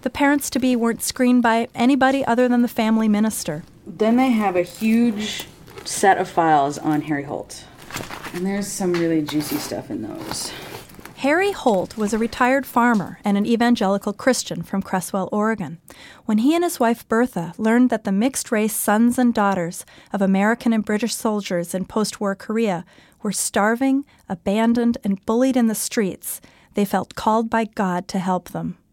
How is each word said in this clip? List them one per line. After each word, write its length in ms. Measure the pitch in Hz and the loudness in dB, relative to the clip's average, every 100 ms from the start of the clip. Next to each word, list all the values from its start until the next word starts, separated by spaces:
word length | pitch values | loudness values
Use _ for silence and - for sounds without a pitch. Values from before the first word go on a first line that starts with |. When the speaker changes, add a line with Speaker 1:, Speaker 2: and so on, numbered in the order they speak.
Speaker 1:
The 80 | 254 | -6
parents-to-be 640 | - 285 294 - 269 254 | 0 2 2 0 -2 0
weren't 260 | 247 233 226 | 2 0 -2
screened 440 | - - 247 247 | -6 0 4 4
by 240 | 233 226 233 - | 4 2 -2 0
anybody 480 | 240 277 262 277 | 2 4 4 2
other 240 | - 233 247 | 0 2 4
than 140 | 247 | 4
the 60 | 240 | 2
family 400 | - 220 226 220 | 0 0 2 2
minister. 540 | 208 220 214 - 151 - - - | 2 0 -2 -6 -8 -10 -20 -18
Speaker 2:
Then 300 | 175 214 240 | -2 2 4
they 140 | 262 | 4
have 260 | 226 208 180 | 2 2 0
a 60 | |
huge 840 | 175 - 220 226 240 208 214 - - - - - | -2 -2 0 4 2 0 -6 -8 -12 -18 -20 -16
set 340 | - - 202 180 | -10 0 4 4
of 100 | 185 | 2
files 480 | - 165 156 139 143 | 0 4 4 2 -2
on 260 | - 151 | -2 -2
Harry 200 | 147 147 | -2 -4
Holt. 400 | 139 95 - - - - - - - - - | -4 -10 -10 -16 -20 -20 -16 -12 -12 -14 -12
And 100 | 175 | -6
there's 220 | 190 202 196 | -4 -4 -6
some 260 | - 185 | -4 -2
really 300 | 175 165 160 | 0 2 0
juicy 340 | 151 151 151 - | 0 -4 -2 -6
stuff 320 | - - - | -6 -10 -8
in 140 | 104 | -8
those. 500 | 107 98 - - - - - - - - - - | -8 -10 -10 -10 -10 -12 -14 -16 -18 -20 -20 -6
Speaker 1:
Harry 340 | 269 311 403 | 0 2 0
Holt 440 | 392 - 196 170 - | 0 0 0 -2 -4
was 160 | 208 | -2
a 60 | 214 | 0
retired 480 | 226 - 247 269 262 | -2 0 2 2 0
farmer 540 | - 233 220 170 175 | 2 2 2 -2 -6
and 140 | 214 202 | 0 0
an 80 | 208 | 2
evangelical 680 | 226 240 240 190 196 214 | 2 4 2 2 0 -2
Christian 500 | 196 - 247 - 165 | -2 0 0 -2 -8
from 200 | 165 196 | -4 -4
Creswell, 460 | - 185 - 202 185 | -2 -4 -4 -6 -4
Oregon. 480 | 208 214 220 160 165 - - - - - | -2 -2 -2 -6 -12 -18 -20 -20 -18 -2
When 120 | 214 | 2
he 140 | 247 | 2
and 100 | 339 | 2
his 160 | 349 - | 0 0
wife 280 | 233 233 - | 0 0 0
Bertha 460 | 226 247 - 170 - | 0 0 -2 -8 -2
learned 340 | 214 233 254 | 2 4 4
that 120 | 220 | 2
the 80 | 220 | -2
mixed-race 640 | 196 240 - - 214 214 | 0 0 -2 -4 0 0
sons 440 | - - 208 240 240 | -2 0 4 4 4
and 140 | 247 | 2
daughters 540 | 226 202 196 170 180 - - - | 2 2 0 -4 -6 -16 -20 -10
of 80 | 196 | -2
American 520 | 196 190 202 233 - | 2 4 2 2 2
and 120 | 226 | 0
British 300 | 208 208 226 | 0 -2 -2
soldiers 580 | - 226 214 196 175 170 | -2 -2 -2 -2 -4 -2
in 120 | 190 | -6
post-war 500 | 180 - 208 - 202 | -4 -2 -2 -2 -4
Korea 500 | 196 - 220 226 170 - - - _ | -4 -4 -2 0 -2 -6 -20 -20 _
were 80 | 214 | -6
starving, 720 | 190 - 233 208 233 269 269 277 _ _ | -4 -2 0 2 2 2 2 -2 _ _
abandoned, 680 | 190 - 202 226 240 233 233 | -6 -2 2 2 2 2 0
and 200 | 202 196 | -2 -4
bullied 320 | - 226 262 254 | 0 2 2 4
in 120 | 233 | 2
the 60 | |
streets, 680 | 226 - - 196 185 - - - _ _ | 0 -4 -2 -2 -4 -10 -12 -14 _ _
they 100 | - | -4
felt 300 | 202 196 - | 0 -2 -4
called 340 | - - 220 233 | -4 0 0 0
by 160 | 226 | -2
God 440 | 226 - 190 180 185 | -2 -2 -2 -2 -4
to 100 | 196 | -4
help 320 | 185 185 175 | -2 -2 -4
them. 260 | 170 165 175 _ | -8 -8 -10 _